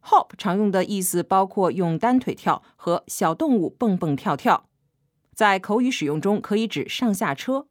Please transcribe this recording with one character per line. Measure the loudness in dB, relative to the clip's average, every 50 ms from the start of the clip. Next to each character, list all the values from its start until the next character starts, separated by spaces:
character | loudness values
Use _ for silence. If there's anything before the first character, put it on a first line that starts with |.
| _
Hop | 4 4 4 4 _ -10 -8
常 | -4 -2 0
用 | 0 0 2
的 | 2 0 0
意 | 0 -2 -2 -2
思 | -2 -2 -2 0
包 | 2 2 2 2
括 | 2 0 0 0 0 0
用 | 0 -2 -2 -2 0
单 | 0 2 2 2
腿 | 0 -2 -8
跳 | -4 -2 -2 -2 -2 _ _ _
和 | _ -4 -2 -2 -2 -4 -8
小 | -6 -2 0 0 0
动 | 0 0 2 2 2
物 | 2 -2
蹦 | -4 _ 0 0 0 0
蹦 | 0 -2 -2
跳 | -2 -2 -4 -4
跳， | 0 2 2 2 2 _ _ _ _ _ _ _ _ _ _ _ _ _ _ _
在 | 0 2 2 2 2
口 | 0 0 0 0
语 | 2 0
使 | 0 -2 -2
用 | -2 -2 -2
中 | 0 0 0 0
可 | -2 -2 -2
以 | -2 -2 -2
指 | -4 -6 -6 -6
上 | -4 -2 0 0 0
下 | 0 -2 -4 -4
车。 | -4 -4 -4 -4 -4 -4 _